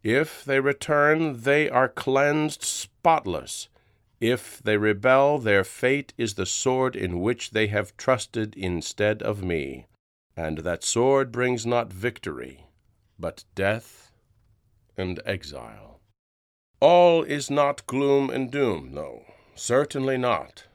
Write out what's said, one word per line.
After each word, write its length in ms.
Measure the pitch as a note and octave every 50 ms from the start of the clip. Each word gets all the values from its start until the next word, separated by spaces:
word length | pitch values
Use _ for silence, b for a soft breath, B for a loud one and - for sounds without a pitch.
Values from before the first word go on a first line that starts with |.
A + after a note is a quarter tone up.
| -
If 420 | G#2+ A#2 C3+ D#3 D3+ - - -
they 140 | C#3 C3+ C3+
return, 800 | C3+ C#3+ C#3 - - - D3+ D3 D3 D3 D#3 D#3+ E3 D#3 C3+ A#2
they 260 | A2+ C#3 C#3+ D3+ D#3 -
are 180 | B2+ B2 C3 B2+
cleansed 720 | - - - C3+ C3 C3+ C#3+ D3 D3 D#3 D3+ D3+ - -
spotless. 1080 | - - - - - - _ _ - F3+ D#3+ D3 G#2+ F#2+ F2 D2 B1+ - - - - _ _ _ _ _ _ _ _ _ _ _
If 400 | A#2+ A#2 B2+ A#2+ - - - -
they 140 | - - G#2+
rebel, 640 | G#2 G#2+ G#2+ G#2 G2 G#2+ B2+ C3 C3+ C#3 C#3+ D3 D3
their 240 | A#2 A2 G2+ G2 F#2
fate 500 | - - - - B2+ C#3 C#3+ C#3 - -
is 160 | - A#2+ G#2+ G2
the 120 | F#2+ F#2+
sword 500 | - - - - C3+ B2+ C3 C3 B2+ -
in 260 | - G2+ F#2 F2 F2
which 300 | F#2 A2+ B2 A#2+ - -
they 160 | - A2 A2
have 280 | G2+ G#2 G#2 G2+ - _
trusted 580 | - - - C3 A#2+ - - - A#2+ A2 G#2+ -
instead 680 | - F#2+ F#2 F2+ E2 - - - - G#2 G#2+ G#2+ G#2+ -
of 180 | A2 G#2+ G2+
me. 460 | F#2+ F2+ E2+ D#2 C#2 C2+ C2 B1+ B1 _ _ _ _ _ _ _ _ _ _
And 240 | - E2 D#2 D#2+ D#2
that 240 | D#2 F2+ E2+ E2 -
sword 480 | - - A#2 A#2+ C3+ C#3 C3+ C3+ B2
brings 340 | A#2 A#2+ B2 B2+ B2 A#2 A2+
not 260 | A#2 A#2+ A#2+ A#2 F2+
victory, 760 | F#2 F#2 G#2 A#2+ A#2 - - F2+ D2 B1 A#1+ B1+ C2+ C#2 - _ _ _ _ _ _ _ _ _ _
but 280 | - - E2 - - - _ _
death 560 | - F#2+ G2 G#2+ A#2 - - - - - _ _ _ _ _ _ _ _ _ _ _ _ _ _ _ _ _ _
and 240 | - F#2+ F#2 F2+ - -
exile. 760 | - G2 F2+ - D2 C#2+ C2 A#1 A1 A1 G#2 G2+ - - _ _ _ _ _ _ _ _ _ _ _ _ _ _ _ _ _
All 420 | C3 D#3 F3 F3+ F3 F3 E3+ E3 -
is 260 | - C#3+ D3 C3+ -
not 380 | C#3+ D3 C#3+ C#3+ C#3+ - -
gloom 420 | - B2+ C3 C#3 C#3 C#3 C#3 C#3 C3
and 220 | B2 C3 C3 A#2+
doom, 420 | B2+ C#3+ C#3 A#2 F#2+ D#2 C2+ B1+ C2+
no, 300 | D2 D2+ C2+ A#1+ A1+ - b b b b b b
certainly 640 | - - - - C3+ D3 C#3+ - C#3 C3 C3+ C3+
not. 480 | B2+ B2 B2 A2 D#2 C2 - _ - - _